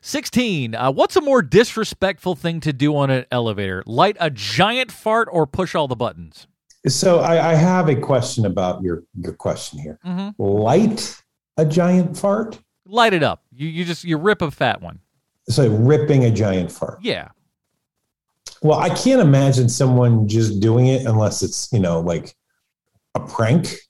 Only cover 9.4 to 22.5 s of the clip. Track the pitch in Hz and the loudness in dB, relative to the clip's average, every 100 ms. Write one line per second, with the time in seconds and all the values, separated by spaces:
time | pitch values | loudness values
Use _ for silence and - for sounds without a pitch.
9.4 | - 80 - 147 156 151 175 180 196 208 | -6 -6 -8 -14 -14 -14 -10 -8 -8 -6
10.4 | 98 101 107 156 220 - - - _ _ | -2 0 2 2 2 -2 -10 -14 _ _
11.4 | _ - 156 160 175 180 175 - 202 208 | _ -2 0 2 2 2 0 -2 -2 -2
12.4 | 226 - _ _ _ 214 226 185 135 90 | -4 -12 _ _ _ 0 2 2 0 -2
13.4 | _ 120 156 160 175 165 175 156 180 202 | _ _ -10 -6 -6 -6 -4 -2 0 0
14.4 | 160 - 131 - 87 - _ _ _ _ | -4 -2 -4 -4 -10 -18 _ _ _ _
15.4 | - 113 127 107 120 151 151 139 120 101 | -4 2 2 4 4 4 4 2 4 2
16.4 | 107 92 85 - - - 202 104 73 _ | 0 0 -4 -6 -10 -8 -8 -8 -10 _
17.4 | _ _ _ _ _ _ _ _ _ _ | _ _ _ _ _ _ _ _ _ _
18.4 | - - 151 147 175 175 254 262 170 139 | -20 -4 0 2 0 0 2 4 6 6
19.4 | 139 127 120 - 131 123 123 113 104 110 | 4 4 2 2 2 4 4 4 2 2
20.4 | 110 101 110 117 127 131 123 110 107 - | 0 2 2 4 4 2 0 0 0 -2
21.4 | 92 - - 113 92 85 85 82 - _ | -6 -6 -4 0 0 0 -2 -4 -8 _
22.4 | _ | _